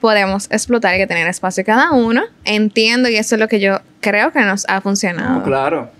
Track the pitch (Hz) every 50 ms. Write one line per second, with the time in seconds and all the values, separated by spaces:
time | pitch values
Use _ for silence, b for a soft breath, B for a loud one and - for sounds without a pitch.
0 | - 226 214 208 196 190 190 196 - - - 214 - - 240 233 226 190 175 190
1 | 190 190 175 170 165 170 180 - - 185 185 - 185 220 214 247 285 339 311 254
2 | 233 226 233 254 403 466 - _ - - 208 208 214 214 - 226 220 220 233 247
3 | 254 247 226 214 220 - 240 214 220 226 233 208 196 196 196 - - _ _ _
4 | - 202 202 208 220 320 - - 226 202 190 202 - - 190 190 190 196 196 202
5 | - 190 175 165 - - - - - - 135 135 135 147 165 147 120 - -